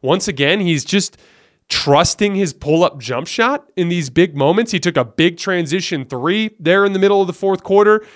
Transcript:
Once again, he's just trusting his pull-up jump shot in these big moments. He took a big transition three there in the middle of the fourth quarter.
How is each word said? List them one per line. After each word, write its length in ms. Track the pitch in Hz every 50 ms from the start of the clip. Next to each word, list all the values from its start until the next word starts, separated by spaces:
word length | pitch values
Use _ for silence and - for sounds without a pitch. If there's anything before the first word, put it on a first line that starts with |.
| -
Once 240 | 131 160 190 185
again, 320 | - 147 135 143 143 170 214
he's 260 | 196 175 165 143 -
just 320 | - 180 202 185 - _ _ _ _ _ _ _ _ _ _ _ _
trusting 680 | - - - 143 143 147 170 - - - 214 202 202
his 200 | 190 196 165 139
pull-up 440 | _ - 143 156 165 180 - - 143
jump 280 | 120 113 127 120 156
shot 440 | - - - 226 247 285 294 _ _ _
in 140 | - 180 170
these 180 | 175 175 156 131
big 260 | 123 160 175 175 147
moments. 380 | 139 135 143 175 208 240 233 -
He 80 | 175
took 160 | - 175 170
a 80 | 156 123
big 320 | 117 _ - 165 175 170
transition 720 | 170 - 196 185 175 170 139 151 190 175 - 175 147 131
three 500 | - 139 127 127 160 190 214 220 214 214 _
there 280 | 160 160 180 196 202
in 80 | 202 196
the 40 | 190
middle 220 | 190 202 202 196
of 60 | 196
the 80 | 180 175
fourth 280 | - - 196 190 185 -
quarter. 440 | - 196 202 208 208 214 214 214 - -